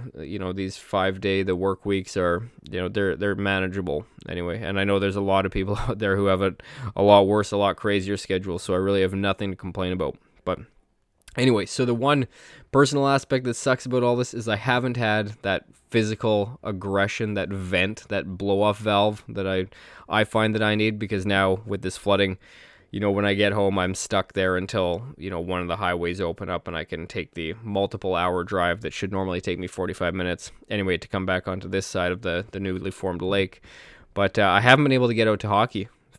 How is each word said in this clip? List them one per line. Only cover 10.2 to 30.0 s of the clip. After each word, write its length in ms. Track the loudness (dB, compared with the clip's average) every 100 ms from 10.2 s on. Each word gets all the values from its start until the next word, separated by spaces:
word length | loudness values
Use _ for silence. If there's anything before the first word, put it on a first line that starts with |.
| _ _
But 180 | -6 -6 -8 _ _ _ _ _ -10 0
anyway, 300 | 4 4 2
so 180 | -2 0
the 80 |
one 320 | 2 2 2 0 -8 -20 -20 0
personal 360 | 4 6 4 2
aspect 380 | 2 2 -2 -2
that 80 |
sucks 320 | -2 0 0 0
about 160 | 0
all 140 | 2 2
this 180 | -2
is 140 | -4 -2
I 80 | -2
haven't 420 | 0 0 0 0
had 380 | 0 0 -2 -4
that 220 | -2 -2 -4 -20 _
physical 680 | 0 0 0 2 2 0 -6
aggression, 720 | -8 -6 0 2 2 0 -4 -2
that 140 | -4
vent, 580 | -6 0 0 0 -2 -6
that 280 | -6 -4 -4
blow-off 440 | 0 2 2 2
valve 440 | 2 2 2 0 -8
that 160 | -6 -2
I, 220 | -2 -4 -10 -20 -20 -2
I 140 | 0
find 320 | 2 2 2 2
that 80 |
I 100 | 0
need, 240 | 2 0 0
because 260 | -4 -2
now 380 | 0 2 2 2 -2
with 160 | -6
this 140 | -6 -4
flooding, 420 | 2 2 2 -2 -12 -20 -20 -20 _
you 100 | -2
know, 120 | 0
when 140 | 2 2
I 100 | 4
get 180 | 2
home, 240 | 2 2 2
I'm 160 | 0
stuck 400 | -2 -2 -2 0
there 220 | 0 2 0
until, 480 | -2 0 0 -2 -6 -12
you 120 | -10
know, 100 | -8
one 220 | -4 -4
of 60 | -4
the 100 | -2
highways 440 | -2 0 -2 -2
open 260 | -4 -6 -6
up 200 | -6 -6
and 100 | -8
I 60 |
can 220 | -8 -10 -8
take 280 | -8 -8
the 200 | -8 -8 -8
multiple 520 | -4 -2 -2 -2 -2 0
hour 280 | 0 0
drive 380 | -2 0 0 0
that 120 | -6
should 180 | -6 -4
normally 300 | -4 -2 -4
take 160 | -4 -4
me 80 | -6
forty-five 480 | -6 -6 -2